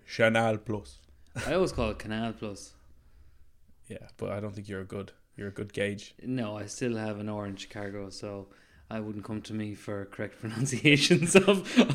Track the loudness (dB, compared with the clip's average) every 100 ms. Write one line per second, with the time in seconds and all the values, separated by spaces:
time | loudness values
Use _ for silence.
0 | -8 2 4 6 2 0 -4 -6 -8 -18
1 | -20 -20 -14 -8 -2 0 0 0 -2 -2
2 | -6 -4 -4 -6 -10 -10 -16 -20 -20 -20
3 | -20 -20 -20 -20 -20 -20 -20 -20 -16 -16
4 | -16 -8 -6 -4 -6 -8 -8 -8 -8 -8
5 | -10 -14 _ -12 -10 -8 -6 -2 -2 -4
6 | -10 -12 -6 -4 -4 -6 -10 -4 -2 -2
7 | -4 -4 -6 -6 -6 -8 -10 -10 -8 -8
8 | -10 -10 -10 -10 -12 -20 -20 -20 -12 -8
9 | -6 -8 -6 -8 -6 -6 -6 -8 -8 -8
10 | -8 -8 -8 -8 -8 -2 -2 4 6 8
11 | 8 6 8 8 8 4 4 6 6